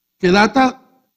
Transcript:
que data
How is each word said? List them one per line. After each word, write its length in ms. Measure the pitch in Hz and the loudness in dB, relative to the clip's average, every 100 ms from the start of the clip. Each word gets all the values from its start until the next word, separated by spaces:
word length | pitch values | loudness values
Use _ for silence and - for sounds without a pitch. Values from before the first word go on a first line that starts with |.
| _ _ | _ _
que 120 | 180 | 0
data 540 | 202 214 262 254 - _ _ _ | 0 0 0 -2 -4 _ _ _